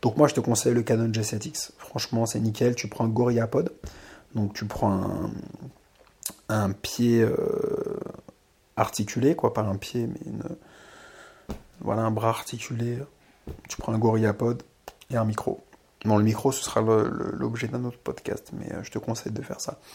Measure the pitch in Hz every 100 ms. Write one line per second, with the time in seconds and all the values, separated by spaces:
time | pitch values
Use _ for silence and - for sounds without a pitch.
0 | 127 110 147 - - 117 123 120 110 117
1 | 117 113 107 110 160 - - - - 127
2 | - 113 113 131 113 107 123 120 104 -
3 | 113 110 123 117 113 135 175 - - -
4 | - - _ 110 101 - 104 - 110 95
5 | 95 95 - - - - 131 - _ _
6 | _ _ - - _ 107 98 95 - -
7 | 120 117 110 - - - - - - -
8 | - - - _ _ _ _ - 107 -
9 | 104 - 135 170 113 113 107 98 - 120
10 | 117 - 110 110 - - - - - -
11 | - - - - - - - - 104 107
12 | 113 110 113 113 - 117 - 120 117 120
13 | 143 _ _ _ - - - - - 110
14 | 113 110 110 104 117 120 - _ - -
15 | - 123 110 107 - - _ - _ _
16 | 107 107 107 110 139 131 - 113 110 110
17 | 107 - - - 117 117 120 123 123 123
18 | - - - - - - - 87 95 -
19 | - 117 - 110 - - - - -